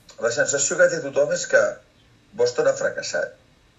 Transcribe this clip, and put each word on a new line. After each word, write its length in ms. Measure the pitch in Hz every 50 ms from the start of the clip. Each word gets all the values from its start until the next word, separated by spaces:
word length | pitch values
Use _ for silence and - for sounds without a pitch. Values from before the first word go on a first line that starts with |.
| _ - - -
la 120 | 110 117
sensació 460 | - 147 135 - 143 139 - - 180
que 100 | - 180 175
té 80 | 170 160 139
tothom 280 | 139 131 135 147 -
és 140 | - - -
que 160 | - - - - - - - - _ _ _ _ _ _ _ _ _ -
Boston 380 | 107 120 123 - - - -
ha 20 | -
fracassat. 640 | - - - - - - - - - - - - - _ _ _ _ _ _ _